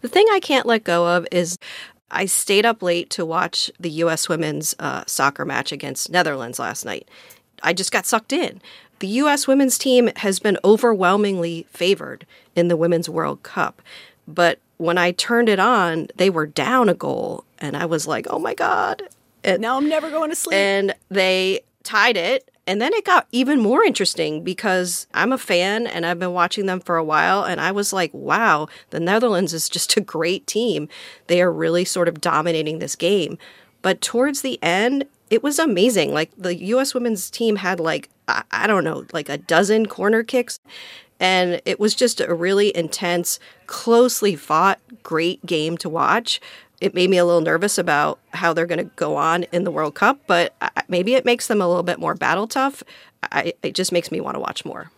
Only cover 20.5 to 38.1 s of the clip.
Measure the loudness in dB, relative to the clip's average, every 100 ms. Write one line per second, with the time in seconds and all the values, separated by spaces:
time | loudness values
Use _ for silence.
20.5 | 0 2 2 0 -4 _ 0 2 2 0
21.5 | -2 _ _ -4 2 2 2 0 -2 _
22.5 | _ -4 0 0 0 4 2 2 0 2
23.5 | 2 4 4 4 2 -2 -2 -4 -4 -6
24.5 | -4 0 0 0 -6 -6 -2 0 -2 0
25.5 | 0 2 -2 -4 -4 -4 -2 -4 0 0
26.5 | 0 -2 -4 -2 -2 0 2 4 2 0
27.5 | -2 -2 -2 -2 -2 -2 -4 -2 2 4
28.5 | 2 0 -14 -12 -6 0 2 2 0 0
29.5 | -2 -6 -4 0 -2 -2 -4 -2 -2 -4
30.5 | -2 0 -2 -4 -12 -20 -20 0 2 2
31.5 | 2 0 0 0 0 0 0 0 0 2
32.5 | 0 -2 -4 -8 -2 0 2 0 -8 -16
33.5 | -20 _ _ -2 -2 -2 0 0 0 -6
34.5 | -4 0 2 2 0 -4 _ _ 0 0
35.5 | 0 0 4 4 4 0 0 -4 -6 -6
36.5 | -6 -2 0 0 -2 -2 -4 -6 -2 0
37.5 | 0 -2 -2 -2 -4 -6